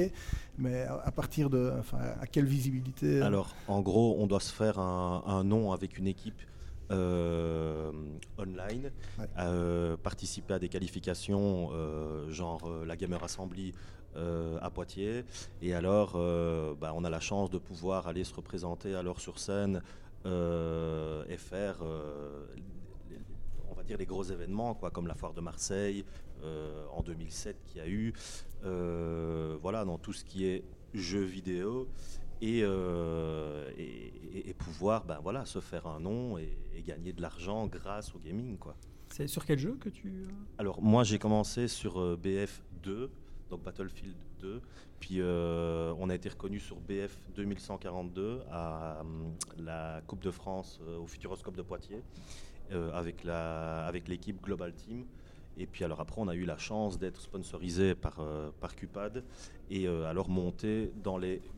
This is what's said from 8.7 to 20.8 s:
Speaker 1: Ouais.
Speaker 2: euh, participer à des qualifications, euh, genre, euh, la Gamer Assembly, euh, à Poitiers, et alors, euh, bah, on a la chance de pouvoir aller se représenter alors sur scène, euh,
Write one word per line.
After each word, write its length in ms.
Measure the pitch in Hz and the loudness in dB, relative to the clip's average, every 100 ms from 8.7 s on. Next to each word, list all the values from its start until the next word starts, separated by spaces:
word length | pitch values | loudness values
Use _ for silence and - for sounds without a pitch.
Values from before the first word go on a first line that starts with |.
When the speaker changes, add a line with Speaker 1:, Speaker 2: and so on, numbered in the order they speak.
| 120 139 - - - | -2 -4 -4 -6 -4
Speaker 1:
Ouais. 80 | - 87 | -4 2
Speaker 2:
euh, 580 | 87 87 87 85 85 82 | 4 4 4 4 4 2
participer 560 | 92 92 87 - - | 0 -2 -2 -4 0
à 40 | 92 | 0
des 120 | 87 | 2
qualifications, 960 | 92 92 92 90 87 - 101 101 92 82 | 0 -2 -2 -2 0 2 4 6 4 2
euh, 560 | 80 78 78 78 78 76 | 0 0 0 -2 -2 -4
genre, 320 | 80 85 82 82 | -2 -2 -2 -2
euh, 200 | 82 82 | -4 -4
la 100 | 82 | -2
Gamer 260 | 90 87 | 0 0
Assembly, 520 | 85 - 92 90 95 90 - - - 76 | -2 -4 -4 -4 -4 -6 -10 -12 -10 -4
euh, 420 | 85 85 82 80 | 0 0 0 -2
à 80 | 87 | -2
Poitiers, 560 | 87 85 95 101 120 - - - - | -4 -4 -2 -2 -2 -4 -10 -10 -4
et 140 | 87 | 0
alors, 400 | 87 92 104 98 | 4 6 8 6
euh, 600 | 87 87 85 85 82 78 73 | 4 4 4 4 2 0 -2
bah, 140 | 78 80 | -2 0
on 80 | |
a 60 | 85 | 0
la 100 | 80 | 0
chance 300 | - 101 95 | 0 2 2
de 80 | 90 | 0
pouvoir 480 | - 87 90 95 85 | -4 -4 0 0 0
aller 180 | 87 | -2
se 80 | 90 | -2
représenter 600 | - - 92 87 85 101 | -6 -8 -4 -4 -4 -2
alors 260 | 92 90 90 | 0 -2 -2
sur 180 | - - | -6 -6
scène, 440 | - 98 101 92 - - - - | 0 2 4 2 -2 -12 -14 -6
euh, 1000 | 92 90 85 85 82 80 | 0 2 4 4 2 2